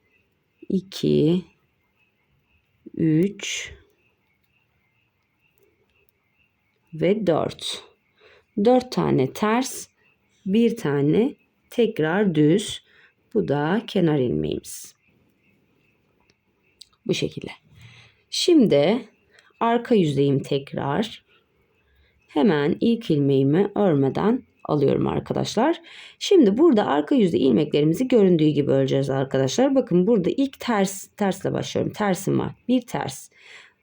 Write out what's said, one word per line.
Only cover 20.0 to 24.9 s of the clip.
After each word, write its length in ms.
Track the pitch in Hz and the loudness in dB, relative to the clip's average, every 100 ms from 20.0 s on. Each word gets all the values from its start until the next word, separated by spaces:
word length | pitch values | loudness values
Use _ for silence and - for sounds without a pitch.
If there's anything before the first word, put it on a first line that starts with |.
| 160 139 139 139 | 2 2 0 0
tekrar. 840 | - 143 139 147 131 151 220 - _ _ _ _ _ _ _ _ _ _ _ | -2 -6 -6 -8 -4 -4 -4 -8 _ _ _ _ _ _ _ _ _ _ _
Hemen 500 | 302 247 151 143 - | 0 2 2 0 0
ilk 320 | 233 233 - | 0 -2 0
ilmeğimi 600 | 151 139 135 135 156 - - | 0 2 2 2 2 0 0
örmeden 680 | 202 147 135 127 185 247 - _ - | 0 2 0 0 0 -2 -6 _ -4
alıyorum 420 | 151 135 | 0 2